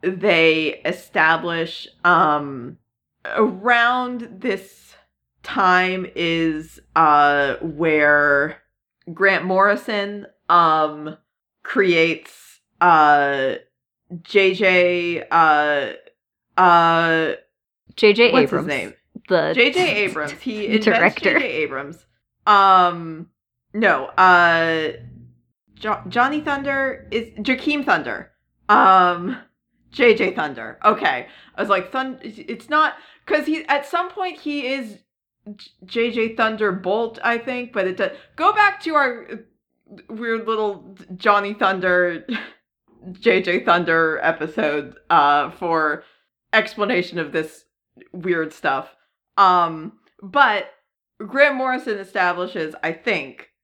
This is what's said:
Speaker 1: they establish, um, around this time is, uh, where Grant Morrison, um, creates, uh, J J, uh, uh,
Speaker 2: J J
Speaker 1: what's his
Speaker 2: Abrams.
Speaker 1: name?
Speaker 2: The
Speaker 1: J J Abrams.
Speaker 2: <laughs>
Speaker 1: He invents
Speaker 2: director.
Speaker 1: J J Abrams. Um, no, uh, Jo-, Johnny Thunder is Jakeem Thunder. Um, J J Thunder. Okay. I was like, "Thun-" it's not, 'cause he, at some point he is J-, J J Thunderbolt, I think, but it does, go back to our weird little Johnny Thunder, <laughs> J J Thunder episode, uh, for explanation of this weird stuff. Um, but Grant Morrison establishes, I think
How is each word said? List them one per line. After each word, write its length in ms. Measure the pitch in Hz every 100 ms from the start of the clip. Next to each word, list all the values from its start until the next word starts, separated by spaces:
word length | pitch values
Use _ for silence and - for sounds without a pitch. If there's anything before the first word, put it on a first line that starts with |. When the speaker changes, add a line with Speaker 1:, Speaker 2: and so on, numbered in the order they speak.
Speaker 1:
they 800 | - 185 202 170 160 160 156 - -
establish, 1040 | 180 - - 160 165 170 165 165 - - _ 175
um, 720 | 170 165 147 143 135 120 160 _ _ _ _ - -
around 920 | 220 185 214 240 233 254 247 247 233 190
this 560 | 254 190 - _ _ _ _ _ _ _
time 640 | - - 190 180 185 185 185 -
is, 640 | 170 165 165 156 156 - _ -
uh, 600 | 160 147 143 143 139 -
where 1040 | 170 147 165 156 147 147 147 143 151 - _ _ _ _ -
Grant 300 | 165 196 185
Morrison, 840 | 175 190 196 202 - 214 202 208 202 _ _
um, 680 | 175 170 156 156 151 151 160 _ _ _ _
creates, 1000 | - - 190 170 165 160 - - - _ _ _
uh, 760 | 175 165 151 147 139 139 131 - _ _ _ _ _ 175
J 320 | - 202 190
J, 680 | 185 190 180 180 175 175 170 -
uh, 600 | 165 160 151 147 147 127 - - _ _ _ _ -
uh, 760 | 185 170 165 165 165 160 160 - _ _ _ _ _ -
Speaker 2:
J 180 | 214
J 180 | 208 240
Speaker 1:
what's 120 | 247
his 80 | -
Speaker 2:
Abrams. 160 | - -
Speaker 1:
name? 260 | 139 85 - _ - _
Speaker 2:
The 260 | 180 151 202
Speaker 1:
J 160 | 254
J 240 | 285 359 208
Abrams. 280 | 202 - 151
Speaker 2:
<laughs> 80 | -
Speaker 1:
He 240 | - 214 208
invents 180 | 214 214
Speaker 2:
director. 480 | 226 - - -
Speaker 1:
J 60 | 311
J 60 | 262 156
Abrams. 420 | 151 135 143 165 _ _ _ _ -
Um, 840 | 202 196 185 180 170 165 160 165 _ _ _ _
no, 320 | 208 214 147 135 -
uh, 760 | 185 180 175 165 165 160 156 - - - - _ _ _ _ _
Jo-, 260 | 214 208 190
Johnny 320 | 233 254 302
Thunder 680 | 302 285 277 269 269 - -
is 180 | 202 226 -
Jakeem 440 | 208 254 - 294 254
Thunder. 460 | 170 131 107 - _ _ _ _
Um, 680 | 208 190 185 180 175 180 247 - _ _ _ _
J 220 | - 240
J 200 | 220 190 185
Thunder. 420 | 151 127 113 - -
Okay. 420 | - 165 127 120 - - -
I 60 |
was 80 | 202
like, 220 | 196 180
"Thun-" 280 | 262 262 254
it's 480 | - 208 - 226 -
not, 240 | 302 311 - - _ -
'cause 200 | 302 294
he, 180 | 311 -
at 200 | 277 285
some 240 | 339 359
point 300 | 403 370 -
he 280 | 302 294 254
is 320 | 269 226 202 _ _ _ _ - 208
J-, 160 | - _ 185
J 260 | 233 233
J 240 | 226 226 220
Thunderbolt, 840 | 220 214 214 185 180 208 233 226
I 140 | 233 233
think, 360 | 233 247 240
but 140 | 214 190
it 100 | 185
does, 140 | 196 - _ -
go 180 | 339
back 260 | 415 415 392
to 100 | 330 302
our 300 | 269 233 - 233 - _ _ _ _ 196 _
weird 380 | 220 233 226 220
little 480 | 220 214 196 - 196 - 185
Johnny 360 | 220 202 202
Thunder, 720 | 208 190 190 185 180 180 170 - 226 - _ _
<laughs> 440 | _ _ _ -
J 300 | 180 233 190
J 220 | 185 180 175
Thunder 540 | 175 165 165 160 156
episode, 760 | 156 160 156 - 156 147 147 - _
uh, 420 | 165 143 147 139
for 520 | - 175 165 156 151 _ _ _ _ _
explanation 680 | 220 214 - 202 185 175 175
of 120 | 156
this 320 | 160 156 - _ _ _ _ _
weird 400 | 180 180 170 156
stuff. 420 | - 147 135 135 _ _ _ _ -
Um, 640 | 190 180 170 160 160 _ _ _
but 460 | 196 277 262 208 180 _ _ _ _ _
Grant 380 | 214 262 285 269
Morrison 420 | 262 254 - 208
establishes, 760 | 190 208 180 175 180 180 156 -
I 120 | 160
think 560 | 160 - 185 135 - - _